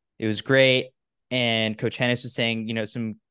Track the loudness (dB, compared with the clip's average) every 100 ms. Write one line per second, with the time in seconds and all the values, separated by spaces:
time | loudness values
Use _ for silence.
0 | _ -6 -4 -2 2 6 6 4 0 _
1 | _ _ _ -2 0 0 0 -2 -4 -2
2 | 0 0 -4 -4 -2 -2 -4 -6 -6 -6
3 | -8 -10 _